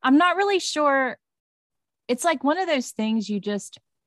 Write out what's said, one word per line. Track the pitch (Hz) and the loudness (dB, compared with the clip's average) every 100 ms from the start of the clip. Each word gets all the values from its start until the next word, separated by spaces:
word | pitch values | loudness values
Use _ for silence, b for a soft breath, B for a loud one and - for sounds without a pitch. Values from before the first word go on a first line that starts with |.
I'm | 262 285 | 2 4
not | 359 349 | 4 2
really | 403 392 | 0 0
sure. | - 311 294 269 262 - _ _ _ _ _ _ _ _ - | -2 0 2 2 0 -6 _ _ _ _ _ _ _ _ -6
It's | 247 | -2
like | 339 285 | 0 0
one | 269 339 | 0 0
of | 370 | 0
those | 285 233 | -2 -2
things | - 214 220 202 | -4 -2 -2 -2
you | 208 | -4
just | 202 202 - - _ _ | -4 -6 -8 -18 _ _